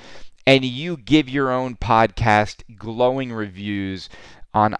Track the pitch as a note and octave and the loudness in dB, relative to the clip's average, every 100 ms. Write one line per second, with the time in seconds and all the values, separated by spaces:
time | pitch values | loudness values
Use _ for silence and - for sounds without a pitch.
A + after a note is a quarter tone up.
0 | - - - - - C3+ C3 B2 E3 E3 | -20 -16 -16 -6 2 2 2 -6 -8 -10
1 | G2+ D3+ C3+ C#3 C3+ B2+ C3 A#2+ - A2+ | 2 2 2 -2 0 -2 -4 -6 2 4
2 | A2+ - A#2 G#2+ G#2+ - - G#2+ G#2 A2+ | 4 2 2 4 2 -4 -18 -16 -12 0
3 | B2 C3 C3 A2+ G#2 F#2 G2+ G2+ F#2+ F#2+ | 0 0 -4 -6 -8 -8 -6 -4 -4 -8
4 | - - - - - G#2+ G#2+ G#2 | -12 -20 -20 -20 -4 2 2 2